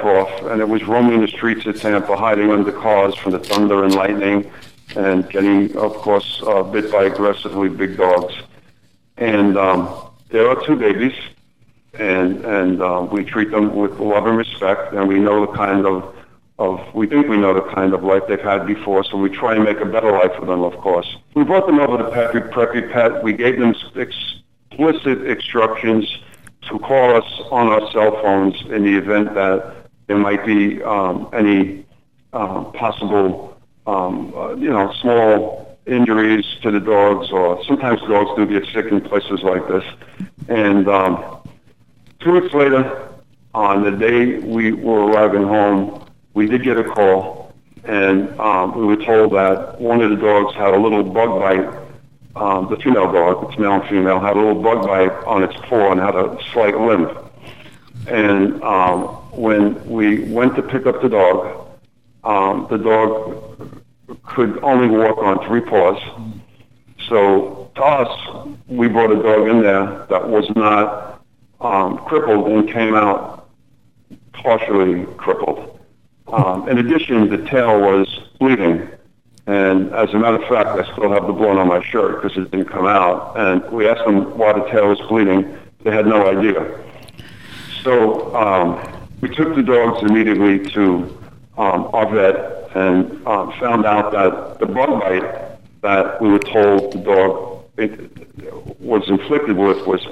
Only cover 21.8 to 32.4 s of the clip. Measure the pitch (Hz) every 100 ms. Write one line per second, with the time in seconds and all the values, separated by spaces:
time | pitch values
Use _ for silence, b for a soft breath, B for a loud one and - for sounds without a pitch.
21.8 | 139 120 104 117 117 117 - 123 117 120
22.8 | - 120 113 113 113 104 120 127 117 -
23.8 | - - 120 - - - _ _ _ -
24.8 | 160 156 139 127 131 113 - 117 110 -
25.8 | 113 110 104 - B B B _ - -
26.8 | - 135 123 117 - - - 123 113 107
27.8 | 107 113 107 107 107 98 95 92 - 110
28.8 | 101 101 98 104 104 104 95 95 - -
29.8 | - _ - 101 101 101 110 104 101 -
30.8 | 113 104 95 90 - 117 104 98 95 -
31.8 | - _ _ _ _ 117